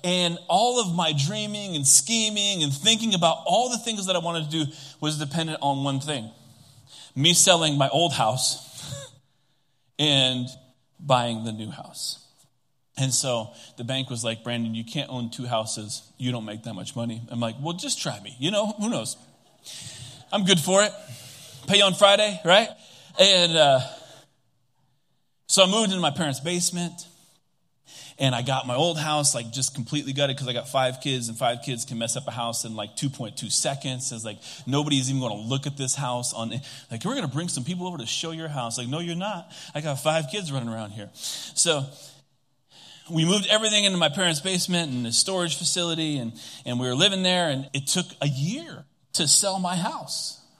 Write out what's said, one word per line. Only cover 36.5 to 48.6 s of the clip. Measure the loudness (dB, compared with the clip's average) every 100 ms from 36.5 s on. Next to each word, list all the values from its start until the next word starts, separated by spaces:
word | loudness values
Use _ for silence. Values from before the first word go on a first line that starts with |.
| -6 -10 -18 -12
like, | -8
we're | -4 -4
gonna | -4
bring | -4 -4
some | -6
people | -6 -6 -6
over | -8
to | -6
show | -6 -6
your | -8 -6
house." | -6 -6 -6
Like, | -4
"No, | -4
you're | -4 -4
not. | -6 -6 -12 -18 -10
I | -6
got | -4 -2
five | 2 2 0
kids | -6 -4
running | -4 -4
around | -6 -8
here." | -10 -14 -10 -10 -10 -8 0
So | 2 2 -2 -10 -20 -20 _ _ _ _ _ -20 -20 -20 -4
we | 2 4
moved | 2 4
everything | 2 4 4 2
into | 4
my | 2
parents' | 2 0 2
basement | 0 -2 0 0 0
and | -2
the | 0
storage | 0 2 2 0 0
facility, | -2 0 0 0 0 -2
and, | -4 -10 -16 -12
and | -4 -2
we | 0
were | 4
living | 4 4
there, | 2 2 2
and | 0 -4
it | -6 -2
took | -2 -2 -2
a | -2
year | 0 -2 -4